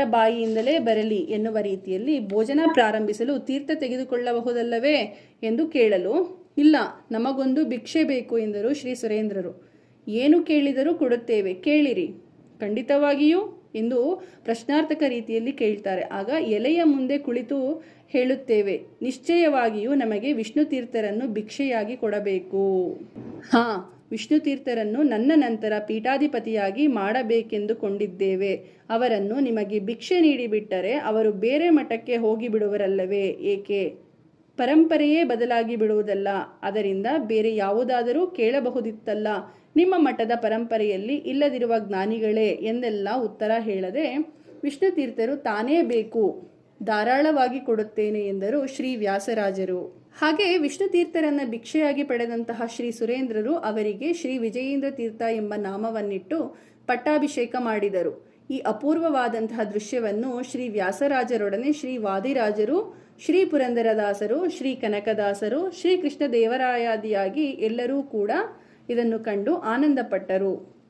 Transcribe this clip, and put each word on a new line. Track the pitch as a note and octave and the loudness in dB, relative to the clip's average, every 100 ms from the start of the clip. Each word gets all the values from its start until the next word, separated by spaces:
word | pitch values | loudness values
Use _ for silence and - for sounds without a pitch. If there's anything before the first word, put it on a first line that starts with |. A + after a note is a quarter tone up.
| B3+ | 4
ಬಾಯಿಯಿಂದಲೇ | A3+ A3 A#3 A3+ A3 A#3+ D#4+ | 4 4 2 0 0 2 2
ಬರಲಿ | A#3 A3 A3 G#3+ | 4 2 2 0
ಎನ್ನುವ | - G#3+ A3 A3 | -2 -2 -2 -2
ರೀತಿಯಲ್ಲಿ | G3+ F#3+ F#3 F#3 B3+ D4 G3+ | -2 -4 -4 -4 0 -2 0
ಭೋಜನ | G3+ A3+ C#4+ E4 | 0 2 4 4
ಪ್ರಾರಂಭಿಸಲು | D#4+ A3 G#3+ G#3+ G#3+ A#3+ C4+ | 4 4 2 -2 -2 -2 -2
ತೀರ್ಥ | - C4+ C#4 D#4 | -2 -4 -2 -4
ತೆಗೆದುಕೊಳ್ಳಬಹುದಲ್ಲವೇ | C4 B3+ B3+ A#3+ A#3+ A#3+ A#3+ A#3+ A#3 A#3 C4+ D4 - - - _ | -2 -4 -2 -2 0 -2 -2 -2 -2 0 2 2 0 -8 -20 _
ಎಂದು | A3+ A#3 D#4+ | -2 0 0
ಕೇಳಲು, | D4 A3 F#3+ F3+ D4 F4 - - - | 4 6 4 2 0 -2 -6 -8 4
"ಇಲ್ಲ, | D4 C#4+ G3+ - - | 6 6 2 -6 -6
ನಮಗೊಂದು | A3 B3 C4 C4 C4 C4 | -2 0 0 2 2 0
ಭಿಕ್ಷೆ | B3 - D#4+ | -2 -2 0
ಬೇಕು" | D4+ C4 A#3 A#3 | 2 0 0 -2
ಎಂದರು | G#3+ G#3 A3+ | 0 -2 -2
ಶ್ರೀ | C#4+ B3+ B3 | -2 -4 -6
ಸುರೇಂದ್ರರು. | A3 G#3+ G#3+ G3 F3 - - _ _ _ - | -2 -2 -2 -4 -6 -10 -20 _ _ _ -6
"ಏನು | G#3+ C#4 E4+ | 2 6 4
ಕೇಳಿದರೂ | E4+ D4+ C#4 C4 D4 E4+ | 6 2 2 2 0 2
ಕೊಡುತ್ತೇವೆ, | C4 A#3 - A3 F#3+ | 2 0 2 0 0
ಕೇಳಿರಿ." | F#3 - - C#4+ G3 D#3 - - - - - | -2 2 4 4 2 -4 -8 -20 -20 -20 -8
"ಖಂಡಿತವಾಗಿಯೂ?" | G#3 A3 A#3+ C#4+ D4 C#4+ D4+ F4+ G#4+ - _ A3 | -4 -4 0 2 4 4 4 4 0 -10 _ -4
ಎಂದು | A#3 B3 C4+ F4+ - - | 0 2 0 -2 -6 -12
ಪ್ರಶ್ನಾರ್ಥಕ | - A3+ - D4 D#4 D4+ C#4+ | -4 -4 2 2 2 0 0
ರೀತಿಯಲ್ಲಿ | A#3+ A3 A3+ A#3 | 0 -2 -2 -2
ಕೇಳ್ತಾರೆ. | C#4 A3 G#3 G3 F#3 | 0 0 0 -2 -4
ಆಗ | - G3 G3+ D#4 | -4 -6 -2 -2
ಎಲೆಯ | D#4+ G#3 B3 E4 | 0 0 2 4
ಮುಂದೆ | D#4+ C#4 B3+ C#4 | 4 2 0 -2
ಕುಳಿತು | C#4 A#3+ A#3 C#4 C4 D#4+ - - _ | -2 -4 -2 -2 -2 -4 -10 -20 _
ಹೇಳುತ್ತೇವೆ, | B3+ B3+ C4+ C4 G#3+ G3+ F3+ - - | 0 0 0 2 2 2 -2 -6 -8
"ನಿಶ್ಚಯವಾಗಿಯೂ | B3+ C4 - E4+ E4 C4+ A#3 G#3+ A3 C#4+ | -6 -4 2 4 4 4 2 0 0 0
ನಮಗೆ | A3+ G#3 B3+ | 2 0 0
ವಿಷ್ಣು | A#3+ A3 D4 D4+ | -2 0 0 2
ತೀರ್ಥರನ್ನು | C4+ A#3 A3+ G#3 G#3 B3+ | 0 -2 -2 -2 -2 -2
ಭಿಕ್ಷೆಯಾಗಿ | G#3 G#3+ - C#4 A#3 G#3+ B3+ | -4 -6 -4 -2 0 -2 -4
ಕೊಡಬೇಕು." | A3 G#3 G3+ F#3 F3+ G3 G3 F#3+ F3 - - - - - - | -2 -2 -2 -2 -2 -2 2 2 0 -4 -12 -16 -16 -16 0
"ಹಾ, | A#3+ A#3 G3 F#3+ - _ | 2 2 -4 -10 -20 _
ವಿಷ್ಣು | A3 - D4+ | -10 0 0
ತೀರ್ಥರನ್ನು | D4 C4+ C4+ A#3 G#3+ A#3 | 0 -4 -4 -2 -2 0
ನನ್ನ | D4 G#3+ B3+ D#4+ | 2 2 4 4
ನಂತರ | B3 A3 G#3+ G#3 G#3 | 4 0 -2 -2 -2
ಪೀಠಾಧಿಪತಿಯಾಗಿ | A3 A#3 C#4 D4 B3 A3+ A3 G3 G#3+ D4+ | -2 0 2 0 0 -2 -2 -2 2 2
ಮಾಡಬೇಕೆಂದುಕೊಂಡಿದ್ದೇವೆ. | A3+ G3 B3 A3+ A#3 A3+ G#3 G#3 A3 G#3 G3 G3+ F3+ G3 F#3 G3 F#3+ - - - | 2 0 0 2 0 0 -4 -2 -2 -2 -2 -4 -2 0 0 0 -2 -6 -20 -4
ಅವರನ್ನು | A3+ B3 G#3+ G3+ B3+ | 0 2 2 0 0
ನಿಮಗೆ | C4 A3+ G3 G#3 | 0 0 0 -2
ಭಿಕ್ಷೆ | G3 A#3 - F4+ | -4 -8 0 4
ನೀಡಿಬಿಟ್ಟರೆ | D#4+ C4 A#3+ G#3+ G#3+ F#3 F#3 | 6 4 0 -2 -2 -2 0
ಅವರು | C#4+ - A3 A3 | -2 0 2 2
ಬೇರೆ | F#3+ A3+ C#4+ F4 | 2 0 2 4
ಮಠಕ್ಕೆ | D#4 A#3+ A3+ A3+ A#3 | 4 4 -4 -2 0
ಹೋಗಿಬಿಡುವರಲ್ಲವೇ? | A3+ A3 A#3+ G#3+ G#3 G3+ G3 G3 F#3 G3+ | 2 0 0 0 0 0 0 0 0 0
ಏಕೆ? | F#3+ - G3 G3 G3 G3+ E3+ - - _ _ _ _ - | -2 -2 -2 -2 -2 -2 -2 -6 -20 _ _ _ _ -2
ಪರಂಪರೆಯೇ | B3 D#4 D#4+ D#4 D4 D#4 | 2 4 6 4 4 4
ಬದಲಾಗಿ | C#4+ A#3 A#3+ A#3 A3+ A#3 | 2 0 2 0 0 0
ಬಿಡುವುದಲ್ಲ, | G#3+ G#3+ G#3 G3 G3 G3 - - | 2 2 0 -2 0 -2 -6 -8
ಅದರಿಂದ | G3 G#3 G3 F#3+ G#3+ D4+ | -4 -2 -2 -2 0 -2
ಬೇರೆ | A3 A3 A3 G#3+ | 0 0 2 0
ಯಾವುದಾದರೂ | G3 G#3+ B3+ B3 A#3 C#4 F#4 | 0 0 0 0 0 0 0
ಕೇಳಬಹುದಿತ್ತಲ್ಲ, | - A3+ C#4 B3 B3+ A3 A3 - G#3+ G#3+ G#3 - - _ D4 | 0 2 2 0 -2 -6 -8 -6 -4 -2 -4 -6 -18 _ 2
ನಿಮ್ಮ | F4+ F4+ | 4 4
ಮಠದ | C#4 A#3+ A3+ A#3 | 2 2 0 0
ಪರಂಪರೆಯಲ್ಲಿ | A3 A3 A#3 A3+ G#3 F#3+ G#3+ C#4+ | 0 -2 0 0 0 -2 -2 -4
ಇಲ್ಲದಿರುವ | B3 C#4 C#4+ B3+ A#3 A3+ | -2 0 0 0 0 0
ಜ್ಞಾನಿಗಳೇ" | G3+ F#3+ G3+ A3+ A3 G#3+ G#3+ | 0 -2 -2 0 0 2 2
ಎಂದೆಲ್ಲ | - G#3+ A#3+ A#3+ G#3+ G3 B3 | 0 -2 -2 -2 -2 -2 -2
ಉತ್ತರ | A3 - G#3+ A3+ | -4 -4 -2 0
ಹೇಳದೆ | A3 F#3+ F#3+ B3 D4+ C4+ D#4 - - - | 0 -4 -2 -2 -2 -2 -6 -10 -20 -8
ವಿಷ್ಣು | C#4+ - F#4+ F4+ | -8 0 0 2
ತೀರ್ಥರು | C4 A3+ A3+ C#4 | -4 -2 -2 -2
ತಾನೇ | A#3+ G#3 A#3+ E4 | -4 -2 2 2
ಬೇಕು, | A#3 A#3 G#3+ A#3 G3 - - - _ _ | 4 0 0 0 0 0 -14 -20 _ _
ಧಾರಾಳವಾಗಿ | G#3 G#3+ A3 C4+ D4+ D4 B3 C4 | -2 0 2 4 4 4 2 0
ಕೊಡುತ್ತೇನೆ | C4 A3 G#3+ - G#3+ G#3+ G3+ | -2 -2 -2 -2 -2 -2 -4
ಎಂದರು | G3 G3 C#4+ C4+ | -4 -2 -2 -2
ಶ್ರೀ | - C4 B3 | -4 -6 -2
ವ್ಯಾಸರಾಜರು. | G3+ G3 G3+ A3+ G3 F#3+ F#3 F3+ - - _ - | -2 -2 -2 -2 -2 -2 -2 -4 -6 -14 _ -2
ಹಾಗೆ | D4+ D#4+ G4 F4+ | 0 2 2 2
ವಿಷ್ಣು | D4 - G4 | 0 -2 0
ತೀರ್ಥರನ್ನ | F4+ E4+ E4 D4+ C#4+ B3+ | 2 2 0 0 0 -4
ಭಿಕ್ಷೆಯಾಗಿ | A3+ - D#4 D4+ C#4 | -6 -2 0 2 0
ಪಡೆದಂತಹ | C#4+ A#3+ A#3 A#3 A#3 A3+ A#3 - | -2 -2 -2 -4 -6 -6 -6 -6
ಶ್ರೀ | A#3+ | -6
ಸುರೇಂದ್ರರು | A3 A3+ B3+ C4 G#3+ A3 E4+ | -4 -4 -2 -2 -2 -2 -2
ಅವರಿಗೆ | A3 G#3+ G#3+ G3+ C#4+ | -2 -2 -2 -2 -4
ಶ್ರೀ | E4+ C4 C4 | -4 -4 -4
ವಿಜಯೇಂದ್ರ | A3+ B3 C4 C#4 C#4 | -4 -4 -4 -2 -4
ತೀರ್ಥ | C#4 A#3 A3 | -4 -8 -4
ಎಂಬ | A3+ A3+ G#3 G#3 | -2 -2 -4 -4
ನಾಮವನ್ನಿಟ್ಟು | G3 G3 A3 A3 G3+ F#3+ - D#4+ C#4 - - _ - | -4 -4 -4 -4 -4 -6 -4 -4 -4 -8 -20 _ -4
ಪಟ್ಟಾಭಿಷೇಕ | B3 D4+ D4+ C#4+ C#4 A#3+ B3+ | -2 2 2 2 -2 -2 -2
ಮಾಡಿದರು. | A#3+ G#3+ G3+ F#3+ E3+ - - _ - | 0 0 0 0 -2 -4 -16 _ -8
ಈ | C4 | -4
ಅಪೂರ್ವವಾದಂತಹ | - G#3+ C#4 E4 E4 C4+ A#3+ A3+ A3 A3+ G#3 | -2 -2 0 2 2 2 0 -2 -4 -2 -2
ದೃಶ್ಯವನ್ನು | G#3 G#3+ B3+ A3 G#3 C4 A#3+ B3+ | -4 -4 -4 -2 -2 -4 -6 -6
ಶ್ರೀ | B3+ B3 | -6 -4
ವ್ಯಾಸರಾಜರೊಡನೆ | G#3 F#3 G3 C#4 C4+ A#3+ A#3 G3+ G3 C4+ | -2 -2 0 2 2 0 0 0 0 0
ಶ್ರೀ | D4 C4 B3+ | -2 -4 -4
ವಾದಿರಾಜರು, | G#3 F#3+ A#3+ C4+ G#3+ G#3 G#3+ E4 A4 - - - - | -2 -2 -2 0 0 0 0 0 -2 -12 -20 -10 0
ಶ್ರೀ | F4 F#4+ | 2 4
ಪುರಂದರದಾಸರು, | D4 B3+ A#3 A3+ A3 G#3 G3+ G#3 C#4 F4+ | 2 2 2 2 2 0 -2 -2 0 -2
ಶ್ರೀ | - C4 B3 | -2 -6 -4
ಕನಕದಾಸರು, | A3 G#3 G#3 G#3+ G3+ G3+ G#3+ C4+ F#4 | -2 -2 -2 0 0 -2 -2 -2 -4
ಶ್ರೀ | F4 E4+ F4+ | -2 0 2
ಕೃಷ್ಣ | D4+ - C#4+ | 0 -2 0
ದೇವರಾಯಾದಿಯಾಗಿ | A#3 A3+ B3+ B3+ B3 A#3 A3 A3 G3+ G3 A#3 D4 | 2 2 2 0 0 0 -2 0 0 0 -2 -4
ಎಲ್ಲರೂ | - A3 A#3 B3 C#4 | -2 -2 -2 -2 -2
ಕೂಡ | C#4 A3 G#3 D4+ A4 - - _ - | -2 -4 0 -2 -2 -10 -20 _ -4
ಇದನ್ನು | A#3+ A#3 A3+ | 0 0 -2
ಕಂಡು | A3+ G3+ G#3 F4 | -2 -2 0 -2
ಆನಂದಪಟ್ಟರು. | A3 A#3+ D4+ C4 A3 F#3+ F#3+ F#3+ G3 F3+ - - _ | 0 2 2 2 0 -4 -2 0 0 -4 -10 -20 _